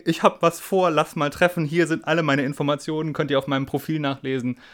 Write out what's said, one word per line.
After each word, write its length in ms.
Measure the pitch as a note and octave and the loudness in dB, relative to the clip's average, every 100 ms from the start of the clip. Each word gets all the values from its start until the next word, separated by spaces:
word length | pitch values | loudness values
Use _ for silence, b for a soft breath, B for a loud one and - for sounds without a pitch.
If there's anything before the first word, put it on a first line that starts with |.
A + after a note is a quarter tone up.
| - | -2
ich 180 | E3 | 2
hab 180 | - - | 2 4
was 200 | E3 E3 | 0 0
vor, 280 | - F#3+ F3+ | 0 2 4
lass 240 | D3+ D#3 - | 2 0 0
mal 140 | D3 | -2
treffen. 340 | - F3 F3 D3+ | 2 0 2 -2
Hier 220 | E3+ D#3+ | 2 2
sind 200 | D#3+ - | 0 0
alle 160 | E3 | 0
meine 200 | D#3 C#3 | 2 2
Informationen, 680 | C3+ C#3+ C#3+ C#3+ - D#3 D#3 | 0 -2 -2 -2 -4 -4 -4
könnt 180 | C#3+ D3 | -2 0
ihr 100 | C3+ | 0
auf 80 | C3+ | 0
meinem 180 | C#3 C#3 | -2 -2
Profil 340 | C#3+ - D#3 | -4 -2 -2
nachlesen." 580 | C#3+ C3+ C3+ C3 B2 B2 B | -2 -4 -4 -2 -2 -6 B